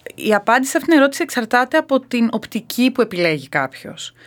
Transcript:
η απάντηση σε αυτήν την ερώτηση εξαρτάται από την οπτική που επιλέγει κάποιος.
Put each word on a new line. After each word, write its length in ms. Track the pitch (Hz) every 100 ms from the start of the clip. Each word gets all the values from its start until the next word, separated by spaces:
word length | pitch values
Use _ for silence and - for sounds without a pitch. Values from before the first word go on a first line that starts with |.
| - -
η 180 | -
απάντηση 380 | 208 202 247 269
σε 60 | 330
αυτήν 140 | -
την 100 | 311
ερώτηση 200 | 277 277
εξαρτάται 540 | 320 254 226 247 254 311
από 220 | 311 269
την 300 | 269 240 226
οπτική 600 | 220 - 220 - - 254
που 100 | 247
επιλέγει 480 | 226 175 170 151 131
κάποιος. 640 | 147 135 - - - - _